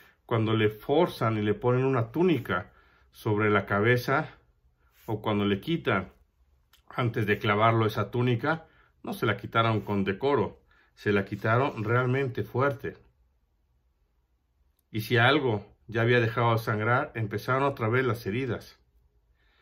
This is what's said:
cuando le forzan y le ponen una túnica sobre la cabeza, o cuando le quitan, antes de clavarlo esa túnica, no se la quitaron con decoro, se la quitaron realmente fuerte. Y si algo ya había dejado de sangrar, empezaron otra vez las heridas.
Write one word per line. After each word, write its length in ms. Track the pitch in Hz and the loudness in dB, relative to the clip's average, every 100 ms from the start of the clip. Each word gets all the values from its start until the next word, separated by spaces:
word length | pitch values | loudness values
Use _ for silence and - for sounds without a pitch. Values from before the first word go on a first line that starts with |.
| - _ - | -20 _ -4
cuando 280 | 117 110 | -2 2
le 160 | 110 107 | 2 0
forzan 680 | - - 143 175 - 117 110 | -2 0 2 2 0 -2 0
y 40 | |
le 120 | 104 | 0
ponen 300 | 101 123 123 | 0 2 2
una 300 | 131 131 117 | 2 0 -2
túnica 580 | 156 180 139 - 90 - _ _ _ _ | 0 2 2 0 -4 -6 _ _ _ _
sobre 380 | - 113 104 107 | -8 -2 0 2
la 160 | 104 98 | 2 2
cabeza, 640 | 101 110 123 120 139 131 - _ _ _ _ _ _ - | 0 2 2 2 -2 -2 -10 _ _ _ _ _ _ -10
o 160 | 107 | -6
cuando 220 | 113 104 | -2 0
le 160 | 101 98 | 0 0
quitan, 540 | - 165 135 101 95 - _ _ _ _ _ _ - | -2 -4 -2 -2 -4 -12 _ _ _ _ _ _ -12
antes 380 | - 120 120 104 | -4 -2 0 0
de 140 | 101 | 0
clavarlo 460 | 110 104 113 117 110 | 0 2 4 4 2
esa 240 | 110 101 | -2 -4
túnica, 580 | 120 123 120 143 160 - _ _ _ | -2 0 0 -2 -4 -6 _ _ _
no 80 | - | -12
se 140 | 214 120 | -4 -2
la 100 | 101 | -4
quitaron 460 | 113 117 113 110 | -2 0 2 0
con 240 | 98 101 98 | 0 -2 -2
decoro, 560 | 98 135 139 92 - _ _ _ | -2 0 0 0 -6 _ _ _
se 180 | - - | -8 0
la 140 | 101 98 | 0 0
quitaron 580 | 107 110 120 139 - | -4 0 2 0 -2
realmente 600 | 107 120 127 131 139 - | -2 0 2 0 -2 -4
fuerte. 520 | 98 120 139 127 87 - _ _ _ _ _ _ _ _ _ _ _ _ _ _ _ _ _ _ _ | -6 -2 -2 -2 -8 -12 _ _ _ _ _ _ _ _ _ _ _ _ _ _ _ _ _ _ _
Y 120 | 110 | -6
si 160 | 110 120 | 0 2
algo 480 | 120 147 131 104 - - - | 4 4 2 -2 -6 -20 -6
ya 160 | 113 | 0
había 180 | 117 123 | 2 4
dejado 320 | 113 120 117 | 2 2 2
de 60 | 113 | 2
sangrar, 520 | 113 107 110 123 147 117 | 0 -2 0 0 -2 -6
empezaron 480 | 101 104 - 131 | -6 -4 -2 0
otra 260 | 139 117 110 | 0 0 0
vez 160 | 123 127 | 0 0
las 200 | 104 95 | -2 -4
heridas. 540 | 117 131 90 - - _ _ _ _ _ _ _ _ | -4 -4 -6 -10 -20 _ _ _ _ _ _ _ _